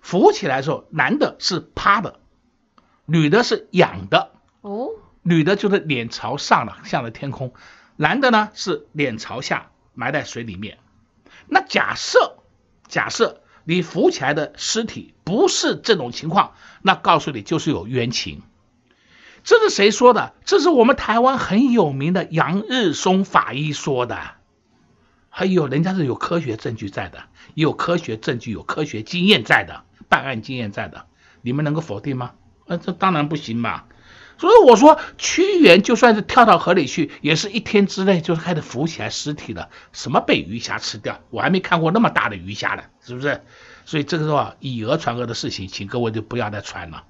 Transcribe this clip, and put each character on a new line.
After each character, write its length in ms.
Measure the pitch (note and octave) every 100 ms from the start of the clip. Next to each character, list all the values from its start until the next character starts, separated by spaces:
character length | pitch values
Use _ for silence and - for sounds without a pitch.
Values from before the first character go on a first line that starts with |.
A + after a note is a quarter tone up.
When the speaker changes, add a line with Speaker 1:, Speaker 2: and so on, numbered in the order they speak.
Speaker 1:
浮 320 | - F3 D#4+
起 160 | - F3
来 80 | C3
的 60 |
时 60 | C3+
候， 160 | C#3 -
男 280 | D#3 C3 C4+
的 180 | B3 -
是 220 | - F3 -
趴 260 | - - G3+
的， 200 | F#3 - _ _ _ _ _ _ _ _ -
女 240 | D#3+ D3+
的 120 | F#3+
是 260 | A#3+ A3 -
仰 360 | F3+ E3+ F2+ F#2
的。 240 | E3+ - _ _ _
Speaker 2:
哦。 300 | G#3 G3+ C4+ A4+ - _
Speaker 1:
女 220 | - E3+
的 120 | D#3 G3+
就 140 | G#3
是 80 | F#3+
脸 300 | D#3 C3 A#2
朝 280 | - G#2+ C3+
上 300 | - F3+ A2+
了， 120 | -
向 180 | - E3
着 60 | A#2+
天 200 | - C#3
空； 220 | - B2+ - - - _ _
男 240 | D3+ G#3
的 100 | C#4
呢 200 | A#3+ G#3+
是 340 | - - E3+ -
脸 260 | D3+ C#3+ A2
朝 220 | - G#2+
下， 300 | - - - _ _
埋 160 | - A#2+
在 140 | D3
水 180 | B2 -
里 140 | A#2 F#2
面。 220 | G2+ - _ _ _ _ _ - -
那 140 | E4+
假 340 | F#4+ - G#2+
设， 440 | - - B4 G4 - _ _ _ _ _
假 200 | - A2
设 340 | - G#3+ - _ _
你 180 | - F3
浮 280 | E3 E3 D4
起 120 | E4+
来 120 | C3+
的 180 | D3+ D3 -
尸 260 | - A3
体 320 | A#3 - F2 _
不 240 | - G3+ F#4
是 300 | - E4 E3+
这 180 | -
种 160 | G#3 B2
情 180 | A#2 D3+
况， 260 | F#3 C#3+ _ - -
那 160 | F#3+ F#3
告 240 | - E3
诉 100 | D#3
你 120 | B2+
就 180 | G2+ D#3+
是 100 | D#3+
有 160 | A#2 G2
冤 240 | B2 A#2
情。 320 | A2+ - D2 - _ _ _ _ _ _ _ - -
这 160 | - A4+
是 100 | G#4+
谁 220 | - G3+
说 200 | - B3
的？ 220 | A3 B2 _
这 140 | - F#4+
是 100 | D#4
我 140 | D4+
们 140 | A3+ C4+
台 240 | - A3
湾 180 | B3+ C4+
很 320 | - G3 C4+
有 220 | A#3+ D#3+
名 200 | C#3 C#3+
的 140 | F#3 D#3+
杨 340 | D#3+ C3+ F#3 A3
日 240 | B3+ F#3
松 320 | C#3+ F#3+ F#3+
法 280 | G3 E3 -
医 200 | A#2+ D3+
说 340 | C#3+ - C3 B2
的。 120 | F#2+ D2+ - _ _ _ _ _ _ _ _ _
还 160 | - F#3+
有， 200 | F#3 D3
人 160 | C3+
家 120 | E3+
是 100 | F#3+
有 100 | D3
科 260 | A#2 - C3
学 160 | C3 G#2+
证 200 | C#3 A2
据 140 | G#2
在 180 | - F#2+
的， 140 | - - _ -
有 180 | - D3+
科 240 | A#2 - F3
学 200 | E3+ A2
证 220 | - B2+
据、 120 | -
有 120 | F#2+
科 220 | - -
学 180 | D3+ G#2+
经 220 | G#2+ F3
验 200 | F3+ F#3+
在 200 | A2 C3+
的， 200 | F#2+ - _ _ -
办 160 | E3
案 180 | B2+ A#2+
经 140 | - C3
验 160 | A2
在 160 | G2 -
的， 180 | - - _ _ _
你 120 | A#2+
们 120 | C3
能 100 | D3+
够 60 | D#3
否 200 | D#3+ G2+
定 160 | C#3+ B2+
吗？ 160 | B2 - _ _ _
呃， 100 | F3
这 140 | -
当 200 | F3 F#3+
然 160 | E3 D3
不 80 | D#3
行 200 | B2+ A2+
嘛！ 280 | A#2 E2+ - _ - - - _
所 120 | E4+
以 40 | A4+
我 120 | E4 A3
说， 220 | C#4+ D4+ - -
屈 420 | - - F#4+ F#4+
原 220 | C4 F3
就 120 | G3
算 200 | A#3+ A#3+ G#3+
是 40 |
跳 240 | F3+ -
到 140 | A#3 E3+
河 140 | -
里 120 | F3+ C#3
去， 260 | - D#3 -
也 160 | C#3+ D#3
是 120 | G#3
一 120 | G#3+
天 260 | - G3+ G3
之 180 | -
内 160 | F#3+ F#3
就 140 | E3
开 200 | E3 E3+
始 60 | E3+
浮 260 | - A#2 D#3+
起 140 | -
来 80 | G#2+
尸 260 | - -
体 180 | D3 -
了。 180 | F#2+ - - -
什 180 | - -
么 100 | D#3+
被 160 | - G#3
鱼 180 | D2+ A2+
虾 200 | - G#2
吃 200 | - A2
掉？ 220 | A2 A2 _
我 100 | A2+
还 80 | B2+
没 120 | F#3
看 200 | - E3+
过 120 | D#3+
那 80 | G3
么 100 | G#3
大 180 | C#3 A2+
的 80 | G2+
鱼 160 | F2
虾 180 | G#2+ -
呢， 120 | G2 - _
是 140 | -
不 60 | B2
是？ 220 | C#3 B2+ - - - -
所 160 | - D#3
以 40 |
这 140 | C#3+ E3+
个 60 | D3+
是 60 |
吧， 240 | D3 G#2+ -
以 240 | C#3 B2
讹 120 | A2 D#3
传 200 | - A#2+
讹 100 | A#2
的 60 |
事 160 | A2+ A2+
情， 200 | - F#2+
请 180 | - G2
各 120 | B2
位 100 | A#2
就 100 | A2
不 160 | G#2+ A#2+
要 140 | G#2+
再 100 | G#2
传 300 | - - E2+
了。 140 | D#2+ -